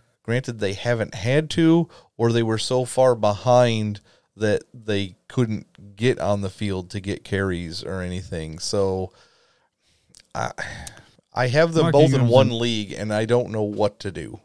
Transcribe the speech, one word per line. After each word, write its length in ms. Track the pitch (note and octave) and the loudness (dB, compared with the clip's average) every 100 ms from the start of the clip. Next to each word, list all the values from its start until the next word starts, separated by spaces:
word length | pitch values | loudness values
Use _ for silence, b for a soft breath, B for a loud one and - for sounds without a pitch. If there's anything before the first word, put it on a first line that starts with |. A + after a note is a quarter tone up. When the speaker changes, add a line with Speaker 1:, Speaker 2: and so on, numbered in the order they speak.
| _ _ | _ _
Speaker 1:
Granted, 360 | - A#2+ B2+ A2+ | -4 -4 -4 -4
they 140 | G2+ | -4
haven't 400 | G2 A#2+ A#2+ G#2 G2+ | -2 -2 -2 -2 -4
had 340 | G#2 C#3 D#3 | -2 0 0
to, 360 | - E3 E3+ E3 B B - | 2 4 4 2 B B -2
or 140 | A#2 | 2
they 100 | A#2 | 2
were 140 | A2+ A2 | 0 -2
so 280 | - B2+ B2 | 0 -2 0
far 280 | - C3 A#2 | 2 4 4
behind 840 | G#2 G2+ B2+ B2 B2 A2 G#2+ G2+ b b b G2 | 0 0 4 4 4 2 -2 -6 b b b -4
that 260 | G#2+ G#2 - | 0 0 -2
they 420 | B2 G#2+ G2+ G2 - - | -12 -4 -4 -4 -10 -8
couldn't 640 | - A#2 G#2+ - - G2+ G2+ | -2 -2 -2 -10 -20 -20 -2
get 240 | B2 - | 0 0
on 220 | F2+ G2+ | 0 -2
the 80 | G2 | -4
field 400 | - G#2 F#2 F2+ | -6 -4 -4 -6
to 100 | G#2 | -10
get 240 | F#2 F#2+ | -8 -8
carries 600 | - G2 G2 F2 E2+ F2 | -4 -2 -2 -4 -6 -10
or 180 | - F#2+ | -8 -8
anything. 560 | F2+ F2+ E2+ E2+ D#2+ D#2+ | -6 -8 -8 -8 -8 -10
So 540 | - G#2 G2 F#2+ F#2 b b b b b b _ _ _ _ - _ | -4 -2 0 -2 -6 b b b b b b _ _ _ _ -20 _
I, 180 | - A#1 - B B B B B B _ | -8 -8 -8 B B B B B B _
I 140 | - B2+ | -4 0
have 260 | C#3+ E3+ | 2 2
them 100 | D#3+ | 2
Speaker 2:
Mark 100 | E3 | 4
Speaker 1:
both 120 | C#3+ D3 | 6 6
in 40 | C3 | 6
Speaker 2:
Ingram's 160 | A#2+ | 6
Speaker 1:
one 160 | B2 B2 | 6 6
Speaker 2:
an 100 | A#2 | 2
Speaker 1:
league, 320 | A#2+ A2+ G#2 | -2 -2 -4
and 200 | - G#2+ | -6 -2
I 120 | G#2+ A2 | -2 2
don't 260 | B2 A#2+ | 0 0
know 120 | A2 | -4
what 360 | G#2+ G#2 G#2 - | -4 0 -2 -2
to 100 | G2+ | -10
do. 280 | E2+ B1 - | -10 -12 -14